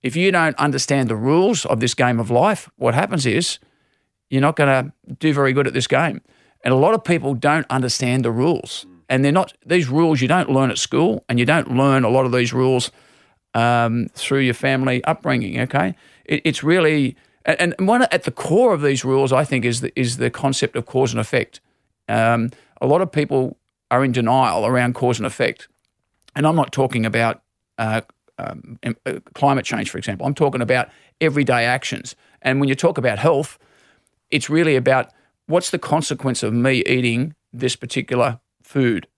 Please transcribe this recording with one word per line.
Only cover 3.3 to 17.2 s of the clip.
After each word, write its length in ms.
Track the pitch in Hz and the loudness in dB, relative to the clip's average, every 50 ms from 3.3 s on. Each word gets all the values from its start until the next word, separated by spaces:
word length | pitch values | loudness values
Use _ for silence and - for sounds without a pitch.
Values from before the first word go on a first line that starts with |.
| 101 143 175 - - - _ _ _ _ _ _ _ _ _ _ _ _ _ _ | 0 0 -2 -2 -6 -8 _ _ _ _ _ _ _ _ _ _ _ _ _ _
you're 100 | 131 135 | 0 2
not 140 | 139 151 160 | 2 2 2
gonna 380 | - 147 139 135 131 131 143 - _ _ - - - | 2 2 4 4 2 0 -4 -10 _ _ -18 -12 -2
do 140 | - 156 | 0 0
very 200 | 143 143 139 135 | 2 2 2 2
good 140 | 131 139 139 | 2 2 0
at 60 | - | 0
this 160 | - 127 117 - | -2 -2 0 0
game. 320 | - 131 165 160 - - _ _ _ _ _ _ _ _ | 0 0 0 -2 -4 -8 _ _ _ _ _ _ _ _
And 100 | - 123 | 0 2
a 40 | 131 | 2
lot 180 | 131 147 190 220 | 4 4 4 2
of 80 | 220 | 0
people 320 | - - 175 160 - 135 139 | 0 -2 -2 0 0 -2 -4
don't 320 | 117 - 147 151 160 143 _ | 0 0 2 2 0 0 _
understand 540 | 127 131 127 123 - - 131 123 123 135 120 | -2 -2 -2 -2 -2 -2 -2 0 0 0 0
the 60 | 120 | 0
rules. 560 | 113 117 135 165 165 - - - - - - - - - _ _ | 0 0 0 0 0 -2 -4 -10 -12 -14 -14 -16 -20 -20 _ _
And 160 | 131 131 135 | 0 2 2
they're 80 | 143 | 2
not, 200 | 147 185 190 - - _ _ | 2 2 0 -2 -8 _ _
these 240 | 117 165 185 160 123 | 0 0 0 0 0
rules 320 | 131 156 170 160 156 127 | 2 2 2 2 2 2
you 80 | 131 120 | 2 2
don't 220 | 156 185 - - | 2 0 2 2
learn 200 | - 135 170 135 | 2 2 2 0
at 80 | - - | 0 -4
school, 460 | - - - 135 165 196 220 - _ - | -4 -2 0 2 2 2 0 -4 _ -2
and 100 | 120 120 | 0 0
you 80 | 120 | 2
don't 300 | 117 151 165 - - 127 | 2 2 0 0 0 0
learn 280 | 127 139 139 135 135 123 | 2 2 4 4 2 2
a 40 | 107 | 2
lot 160 | 123 131 131 | 2 2 2
of 80 | 123 | 2
these 200 | 120 127 123 123 | 0 0 0 0
rules, 400 | 123 131 131 131 131 123 127 - _ _ _ _ _ _ _ _ _ _ _ _ - | 0 0 2 2 2 0 -2 -4 _ _ _ _ _ _ _ _ _ _ _ _ -2
um, 540 | 113 117 120 120 117 117 117 113 120 113 - _ | 0 2 2 2 2 2 0 0 -2 -4 -6 _
through 260 | - - - 139 139 | -10 -4 -2 0 0
your 140 | 135 127 120 | 0 0 -2
family 480 | - - 139 135 131 131 131 127 123 - | -2 -2 -2 0 0 0 0 -2 -2 -2
upbringing, 560 | - 160 - - 143 131 120 120 92 - 120 | -2 -4 -2 -2 -2 -2 -2 -2 -4 -4 -4
okay? 340 | 120 - - 139 175 185 175 _ _ - _ _ _ | -6 -2 -2 -2 -2 -2 -6 _ _ -20 _ _ _
It, 180 | - 156 - _ | -6 -6 -2 _
it's 180 | 160 147 - | -4 -4 -2
really, 540 | 139 151 170 185 165 156 156 147 139 123 - _ | 0 0 2 4 4 2 2 2 0 -2 -4 _